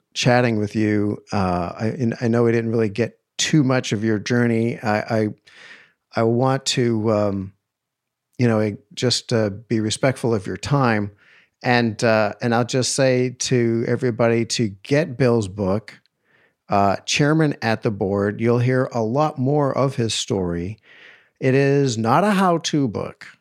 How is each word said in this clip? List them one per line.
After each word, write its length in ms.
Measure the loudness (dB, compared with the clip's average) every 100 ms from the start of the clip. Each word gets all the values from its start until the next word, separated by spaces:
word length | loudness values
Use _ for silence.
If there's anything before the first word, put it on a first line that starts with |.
| _
chatting 420 | -2 4 4 4 0
with 200 | -2 0
you. 420 | 2 2 0 -4 -4
Uh, 400 | -2 0 0 -4 -4
I, 80 | -4 -2
and 160 | -2 -2
I 80 | 0
know 160 | 2
we 80 | 2
didn't 180 | 2 0
really 180 | -2 -2
get 300 | -2 -4 -6 _ -6
too 260 | 0 2
much 280 | 2 0 -2
of 120 | -2
your 160 | 0 -2
journey. 580 | 0 0 2 2 -2 -2
I, 180 | -2 -2
I, 280 | -2 -2 -2 -4 _ -20 -20 -20 _ _ _
I 80 | -2
want 420 | 0 2 2 0 -2
to, 440 | -2 0 0 0
um, 400 | 0 0 -2 -8 -14 _ _ _ _ _ _ _ -2
you 80 | 2
know, 300 | 2 0 -4 _
just, 380 | -4 -2 -2 -2
uh, 160 | -2 0
be 320 | -4 -4 -2
respectful 540 | -2 -2 -2 -2 -2
of 120 | -2 -4
your 120 | -10
time. 520 | -2 2 2 2 -2 -8 _ _ _ _
And, 400 | 0 2 2 0
uh, 300 | 2 2 0 -2
and 120 | -2
I'll 120 | 0 0
just 280 | -2 -2
say 360 | 0 2 2 -2
to 520 | -4 -2 0 2 0 -2
everybody 560 | -2 -2 0 2 2
to 240 | 0 -2 -4 -6
get 340 | -2 -2 -2 0
Bill's 320 | 2 2 0
book, 500 | -4 -2 -2 -4 -18 _ _ _ _ _ _ -2
uh, 280 | 2 2 0 -2
Chairman 500 | 0 2 2 0 0
at 200 | -2 -2
the 80 | -2
Board. 480 | -2 -2 0 -2 0
You'll 180 | 0 2
hear 260 | 2 0 -2
a 100 | -2
lot 360 | -2 0 -2 -2
more 380 | -2 0 0 0
of 200 | 0 0
his 160 | -4
story. 640 | -4 -4 -2 -2 -4 -6 -10 _ -20 -20 -20 _ _
It 140 | 0
is 420 | 2 2 2 0 0
not 280 | 2 2
a 80 | 4
how-to 560 | 2 2 0 0 0 0
book. 380 | -2 -8 -10 -20 -20